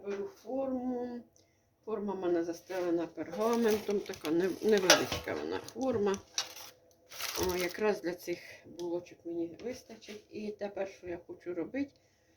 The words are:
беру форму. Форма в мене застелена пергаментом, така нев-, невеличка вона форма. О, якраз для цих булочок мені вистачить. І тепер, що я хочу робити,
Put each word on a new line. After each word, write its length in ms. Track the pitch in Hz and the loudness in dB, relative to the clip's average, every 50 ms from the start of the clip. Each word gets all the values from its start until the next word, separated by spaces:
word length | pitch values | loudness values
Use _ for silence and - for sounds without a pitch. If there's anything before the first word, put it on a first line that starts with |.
| 190 | -6
беру 180 | 202 196 196 202 | -6 -4 -4 -4
форму. 960 | - - - - 220 254 269 269 262 254 254 247 254 247 240 247 247 240 240 233 - _ - _ _ _ _ _ _ _ _ _ | -8 -8 -14 -10 -4 -2 -2 0 0 -2 -2 -2 -2 -2 -2 -4 -4 -6 -10 -12 -14 _ -20 _ _ _ _ _ _ _ _ _
Форма 280 | 214 214 208 208 202 | -4 -4 -2 0 -2
в 60 | 190 190 | -2 0
мене 260 | 180 175 175 170 165 | 2 2 4 4 2
застелена 600 | 170 165 - - - 185 180 175 175 165 175 165 | 0 -4 -8 -8 -6 -2 0 2 2 2 2 2
пергаментом, 960 | 165 - 165 151 160 170 202 214 233 233 233 233 214 214 208 208 - 202 202 | -2 -4 -8 -8 -6 -2 0 2 4 4 6 6 6 4 4 2 0 0 0
така 280 | - - 190 - - 156 | 0 -2 -10 -4 0 2
нев-, 420 | 156 170 185 190 160 - - 214 | 4 4 4 4 0 2 4 6
невеличка 640 | 220 202 185 180 - - 127 - - - - - 92 | 6 8 8 8 8 8 6 0 -2 -4 -2 -4 -4
вона 240 | 76 73 80 90 - | -2 -2 -2 -4 -4
форма. 580 | - - - 226 262 262 240 208 202 196 196 196 - - - - - - - - - - - _ _ _ _ _ _ - - - - - - - | -6 -8 -6 -2 0 0 2 4 4 2 2 0 -4 -6 -6 -6 -6 -6 -8 -14 -14 -16 -18 _ _ _ _ _ _ -18 -12 -8 -6 -4 -2 0
О, 160 | 170 185 175 | 0 2 2
якраз 460 | 180 180 170 - - 214 214 196 170 | 2 0 -2 0 2 2 2 2 2
для 120 | - 170 175 | 0 -4 -4
цих 240 | - - - 175 - - - - - - | -4 -4 -6 -6 -6 -6 -16 -18 -18 -18
булочок 520 | - 156 165 175 175 170 175 175 - 160 - - | -16 -10 -6 -4 -2 -2 -4 -4 -8 -20 -14 -10
мені 320 | 170 170 170 165 165 165 - 190 | -6 -4 -2 -4 -4 -6 -8 -8
вистачить. 600 | 240 254 - - - 226 214 - - 214 208 - _ | -8 -8 -10 -12 -18 -18 -18 -14 -14 -14 -14 -16 _
І 200 | - 214 214 208 | -10 -8 -6 -6
тепер, 380 | 208 - 202 202 - 190 196 196 | -6 -6 -6 -6 -2 -4 -4 -4
що 180 | - - - | -6 -12 -8
я 120 | 180 170 170 - | -8 -8 -8 -10
хочу 280 | - 175 - - 175 180 | -14 -16 -10 -8 -6 -4
робити, 380 | 170 160 - - 269 285 277 _ _ _ _ _ _ _ _ _ | -4 -4 -4 -2 -2 -4 -4 _ _ _ _ _ _ _ _ _